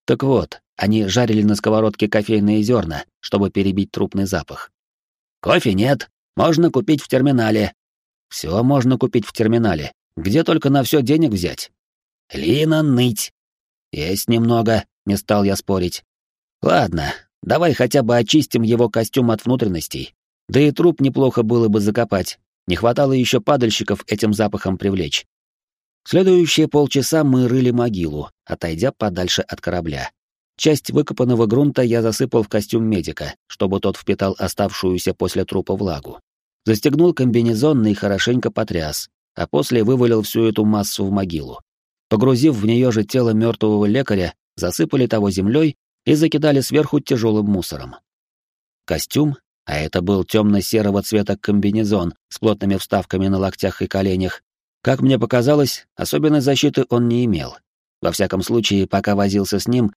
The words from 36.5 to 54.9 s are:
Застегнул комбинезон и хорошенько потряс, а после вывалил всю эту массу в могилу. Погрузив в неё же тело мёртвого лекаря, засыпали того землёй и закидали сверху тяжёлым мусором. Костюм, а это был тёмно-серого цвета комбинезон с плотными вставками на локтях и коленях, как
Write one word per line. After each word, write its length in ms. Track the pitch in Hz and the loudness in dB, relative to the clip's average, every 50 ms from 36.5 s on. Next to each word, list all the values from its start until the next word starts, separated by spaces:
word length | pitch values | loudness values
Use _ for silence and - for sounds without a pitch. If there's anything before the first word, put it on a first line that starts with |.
| _ _ _ | _ _ _
Застегнул 480 | 107 110 104 - 151 139 147 170 175 160 | -2 0 0 0 0 2 4 4 2 2
комбинезон 720 | - 131 127 107 120 117 117 117 107 131 151 156 127 110 | 2 0 2 2 2 2 2 0 2 2 2 2 2 2
и 80 | 107 104 | 2 0
хорошенько 560 | 101 - 101 101 95 - - 123 127 - 113 | 0 0 -2 -2 0 0 0 0 0 -2 -2
потряс, 580 | 104 - 110 - 92 85 78 76 73 - - - _ _ _ _ _ | -4 -4 -4 -4 -4 -4 -4 -4 -6 -8 -10 -12 _ _ _ _ _
а 120 | - 90 | -8 -6
после 360 | - - 147 143 - 123 117 107 | -4 -2 -2 -2 0 0 0 2
вывалил 400 | 107 135 127 123 120 117 110 104 | 2 2 2 2 2 2 2 0
всю 220 | - - 117 113 | -2 0 0 0
эту 200 | 113 107 107 107 | 2 2 2 2
массу 420 | 107 107 104 101 - - - 98 | 2 2 0 -2 -4 -4 -6 -4
в 40 | 98 | -2
могилу. 500 | 101 101 98 92 85 78 69 - - - - _ _ _ _ _ _ _ _ - | -2 -2 -2 -2 -4 -6 -8 -10 -14 -18 -20 _ _ _ _ _ _ _ _ -2
Погрузив 440 | 107 107 117 131 131 117 135 160 139 | 0 2 2 2 4 4 4 2 2
в 120 | 107 98 | 2 2
неё 260 | 107 117 120 127 127 110 | 2 2 2 2 2 2
же 120 | 110 107 | 0 0
тело 260 | 104 - 127 123 113 | 0 0 0 2 2
мёртвого 560 | 110 107 113 117 113 - 110 107 107 104 104 | 2 2 2 0 0 0 0 0 2 2 2
лекаря, 480 | 104 107 135 139 - 107 98 90 80 - _ _ _ _ | 2 2 0 0 0 0 -2 -2 -4 -6 _ _ _ _
засыпали 500 | - - 87 - - 165 160 - 135 127 | -6 -6 -4 -2 -2 -2 0 0 0 0
того 240 | 113 - 110 101 101 | 0 0 0 0 0
землёй 460 | 92 95 92 101 117 151 160 156 135 _ _ _ _ _ _ | 0 0 0 2 2 2 2 0 0 _ _ _ _ _ _
и 100 | - 147 | 0 2
закидали 460 | 151 160 156 156 151 151 151 143 139 | 2 2 2 2 2 2 2 2 2
сверху 400 | 127 - 127 147 151 - - 143 | 0 0 0 0 0 0 0 -2
тяжёлым 460 | - - 139 120 107 113 107 107 104 | -2 -2 -2 0 0 0 0 0 0
мусором. 500 | 104 101 92 85 - 80 69 65 64 60 - _ _ _ _ _ _ _ _ _ _ _ _ _ _ _ _ _ | 0 0 -2 -2 -6 -10 -12 -12 -14 -18 -20 _ _ _ _ _ _ _ _ _ _ _ _ _ _ _ _ _
Костюм, 500 | - 85 76 - - - 131 151 151 139 - _ _ _ _ _ | -6 -4 -4 -4 -2 -2 0 0 0 -2 -6 _ _ _ _ _
а 140 | - 73 76 | -8 -6 -4
это 240 | 76 78 - - 87 | -4 -4 -4 -2 0
был 220 | 92 101 95 90 | 2 2 0 0
тёмно-серого 800 | - - 110 107 107 104 101 92 - - 110 107 104 98 101 98 | 0 0 2 2 2 2 2 0 0 0 0 0 0 0 -2 -2
цвета 340 | - 110 107 101 - 101 | -2 -2 -2 -2 -2 -4
комбинезон 800 | - - - 104 104 98 101 101 110 110 101 107 104 87 85 80 _ _ _ | -4 -2 0 0 0 2 0 0 0 0 0 0 0 0 -2 -6 _ _ _
с 100 | - - | -10 -4
плотными 380 | - 110 104 101 - 98 98 | -2 0 0 0 0 -2 -2
вставками 520 | 95 - - - 101 90 - - 95 95 98 | -2 -2 -4 -4 -4 -2 -2 -4 -2 0 0
на 100 | 98 92 | 0 0
локтях 440 | 95 95 - - - 95 - - 107 | -2 -2 -4 -4 -4 -4 -4 -4 -6
и 40 | |
коленях, 560 | 95 - 98 98 98 92 92 95 92 - - _ _ _ _ _ _ _ _ - | -4 -2 -2 0 0 0 -2 -2 -4 -6 -10 _ _ _ _ _ _ _ _ -4
как 180 | - | -2